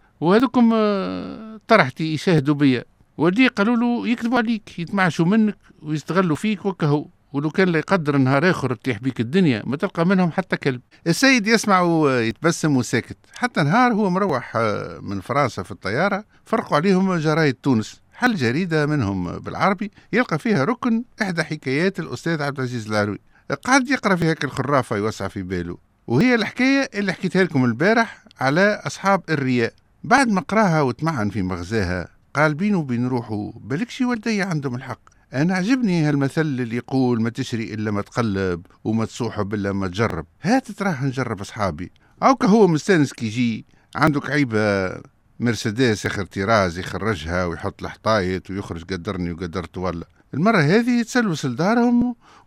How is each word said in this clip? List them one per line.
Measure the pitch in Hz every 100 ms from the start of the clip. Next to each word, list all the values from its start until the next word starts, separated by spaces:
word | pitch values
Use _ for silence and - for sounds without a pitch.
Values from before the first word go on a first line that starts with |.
| _ _
وهذوكم، | 147 208 269 262 226
آه، | 226 214 196 185 185 - - 220 220 -
طرحتي | 220 135 - 160
يشاهدوا | 156 - 160 135
بيا. | 143 143 120 - _ _ -
ودي | 160 196 262
قالوا | - 202 240
له: | 240 240 202
"يكذبوا | 233 233 254
عليك، | 226 220 - -
يتمعشوا | 165 202 185 - 170
منك | 220 214 - _ -
ويستغلوا | 151 151 - 170 180 147
فيك | 214 208 196
وكهو، | 185 151 147 - _ _
ولو | 135 151
كان | - 190
لا | 160
يقدر | 143 196 147 143
نهار | 131 139 175
آخر | 156 131
تطيح | 123 - 117
بيك | 131 123
الدنيا | 117 180 170 110 104
ما | 139
تلقى | 196 - 170
منهم | 190 175
حتى | 165 - 175
كلب". | 143 123 - _ 165
السيد | 165 269 254 202
يسمع | 226 214 185
ويتبسم | 175 165 147 127 113 107 160 160 160 135
وساكت، | 117 120 - - _
حتى | - 247 -
نهار | 147 214 247
هو | 208 202
مروح، | 180 196 131 - 117
آه، | 113 101 90 82
من | 98 98
فرنسا | - 127 131 -
في | 92
الطيارة | 92 - 117 196 202 214 _
فرقوا | - 339 - 147
عليهم | 190 185 190
جرايد | 175 156 156 156
تونس، | 127 143 117 107 - _
حل | - 247
جريدة | 202 117 135 185 160 147
منهم | 151 98 98 87 90
بالعربي | 98 92 170 196 202 - _
يلقى | 208 247 156
فيها | 233 185
ركن | 143 247 247 226 254 -
إحدى | 196 170
حكايات | - 156 131 135 185 190
الأستاذ | 160 123 165 165
عبد | 143 135
العزيز | 127 123 107
العروي، | 107 104 95 - _ _ 139
قعد | - 269 254
يقرأ | 254 208 180
في |
هيك | 165 160
الخرافة | 139 120 123 143 120 107
يوسع | 110 - 98
في | 101
باله، | 92 95 87 - _ _ -
وهي | 120 247
الحكاية | 240 202 - 254 277 269
اللي | 208 202
حكيتها | 160 185 180
لكم | 185 135
البارح | 123 113 180 226 226 - - -
على | 131 156 202 208 147
أصحاب | - 190 190 -
الرياء. | 151 131 123 113 - _ _
بعد | - 247 254
ما | 190
قراها | - 208 208 156
وتمعن | 135 - 160 147 104
في | 110
مغزاها | 92 90 87 113 90 90 80 _ _
قال | - 156
بينه | 151 208 196
وبين | 143 120 123
روحه: | 127 110 107 101 113
"بلكشي | 101 139 240 -
والدي | 247 240 233 214
عندهم | 185 156 139
الحق، | 123 127 117 _ _ _
أنا | 127 165
عجبني | 185 185 262 226 175
هالمثل | 151 143 135 -
اللي | 160 127 120 120
يقول: | - 131 127 120
ما | 113
تشري | 117 127 113 113
إلا | 110 107
ما | 101
تقلب | - - 113 98 95 87 - _
وما | 117 113
تصوحب | 110 - 117 104 101
إلا | 107 101
ما | 98 95
تجرب. | 90 110 87 80 _
هات | 160 262 -
تراه | 202 196 139
نجرب | 139 127 117 101
أصحابي". | 101 117 98 78 87 - _ _
أوكا | 220 269 226
هو | 220 190
مستانس | 156 - 180 135
كي | - 113
يجي | 113 120 110 - _ _ -
عنده | 151 143
كعيبة | 135 147 135 107 107 98 92 82 - _ _ _
مرسيدس | 120 110 117 107 127 107 110
آخر | 101
طراز | 90 101 98 113 92 85
يخرجها | 87 92 101 98 76 87
ويحط | 90 82 101 -
الحطايط | 85 - 107 110 92 92 -
ويخرج: | 95 - 85
"قدرني | 82 92 82 92 87
وقدرت | 82 90 92 80 92
والله". | 90 85 - _ _
المرة | 123 196 220
هذه | 143 208 240 240
يتسلوس | 226 247 220 156 139
لدارهم، | 120 175 240 240 240 247 233 _ -